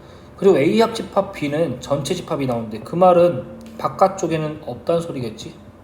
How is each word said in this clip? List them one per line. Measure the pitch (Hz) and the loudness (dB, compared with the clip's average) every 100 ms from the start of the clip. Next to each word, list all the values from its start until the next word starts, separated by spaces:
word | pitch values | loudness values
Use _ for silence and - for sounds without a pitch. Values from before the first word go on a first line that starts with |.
| - - - - | -20 -20 -20 2
그리고 | 190 160 | 4 6
A | 151 214 | 4 4
합집합 | 226 - 196 - 196 | 2 0 -4 -2 -2
B는 | - 143 147 165 - | -4 -4 -2 -2 -4
전체 | - 139 135 | -4 -4 -2
집합이 | 180 - 156 135 | -6 -4 -4 -2
나오는데 | 120 110 110 | -4 -6 -10
그 | - | -8
말은 | 170 185 175 175 135 - - - - | 4 6 8 6 2 -8 -14 -18 -8
바깥쪽에는 | 147 - 190 - 165 160 151 151 | -8 2 2 2 -4 -2 -4 -8
없단 | - 123 - 170 | -12 -8 -2 -2
소리겠지? | 170 139 117 107 - - - - | -2 -6 -8 -10 -16 -18 -20 -20